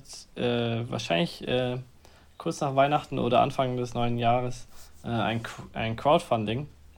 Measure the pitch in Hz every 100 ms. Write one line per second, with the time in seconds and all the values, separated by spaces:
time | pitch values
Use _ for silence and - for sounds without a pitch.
0 | - - - - 123 120 120 117 113 120
1 | - 170 170 - - 127 123 127 127 -
2 | - - - - 170 160 147 135 139 147
3 | - 131 120 120 123 - 131 123 123 123
4 | 120 120 117 123 123 120 - - - -
5 | - 117 104 113 113 - - - 113 113
6 | 139 165 - 117 104 117 147 - -